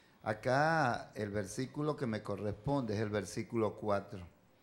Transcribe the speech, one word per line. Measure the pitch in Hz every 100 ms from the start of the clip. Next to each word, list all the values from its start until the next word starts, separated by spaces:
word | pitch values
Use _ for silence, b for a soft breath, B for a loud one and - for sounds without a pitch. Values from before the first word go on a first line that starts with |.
| b b
Acá | - 110 127 135 156 160 127 113 -
el | - 104
versículo | 104 98 - 127 143 151 143
que | 123
me | 107
corresponde | - 98 104 95 139 143 113
es | 104
el | 107
versículo | 104 92 120 107 117 107 -
cuatro. | 107 101 98 101 87 - _ b